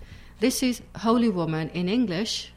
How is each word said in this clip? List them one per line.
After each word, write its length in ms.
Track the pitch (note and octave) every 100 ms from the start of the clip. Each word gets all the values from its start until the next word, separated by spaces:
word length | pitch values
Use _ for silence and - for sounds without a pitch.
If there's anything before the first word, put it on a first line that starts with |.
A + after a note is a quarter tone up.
| - - - -
This 240 | B3 -
is 180 | B3+ A#3 - -
Holy 320 | A3 A#3+ A#3
Woman 400 | F3+ D#3+ D#3 E3
in 200 | F3 F3+
English, 640 | A#3+ A3 E3+ A3 - -